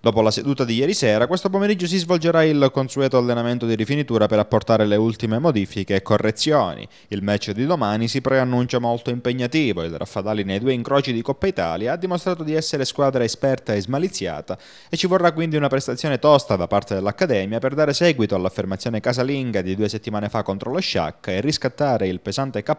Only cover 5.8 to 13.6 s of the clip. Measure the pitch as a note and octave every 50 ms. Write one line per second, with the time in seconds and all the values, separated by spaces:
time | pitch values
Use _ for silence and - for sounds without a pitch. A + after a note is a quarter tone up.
5.8 | F#2+ - G2+ F#2+ - - G#2+ G#2 - G#2+ G#2+ - - D3+ D3+ C#3+ A2 F2 D2 G1+
6.8 | - - - - - _ G#2+ G2+ F#2+ G2+ G#2 G2+ - - G2 G#2+ B2+ D3+ F3+ C#3+
7.8 | A#2 G2+ G#2+ A2 A#2 A2+ - C3+ B2+ C3+ C3 C3 B2+ B2+ B2 B2 B2 A#2+ - B2
8.8 | A#2+ A#2 A#2+ A#2 - B2+ A#2+ A#2+ - B2 B2 B2+ B2 A#2+ C#3 D#3+ D3+ A#2+ F#2+ F2
9.8 | E2 E2 E2 C#2+ E2 - - G#2+ F#2+ G#2+ G#2+ G#2+ G2 F#2+ F#2+ G2 A#2 C3+ C3 A#2+
10.8 | A#2 - C3+ C#3+ C#3 C#3 A#2+ A2+ A#2+ - C3+ - - G3 F#3 - F2 E2 E2 F2
11.8 | G#2+ A#2+ D#3 E3+ F3+ F#3 F3+ E3+ - F#3+ F3+ E3 D#3+ D3+ D#3 D#3 D#3 - - C#3+
12.8 | C3 - - - C#3+ C3+ B2+ B2+ A#2 A2 - - - C3+ C3+ -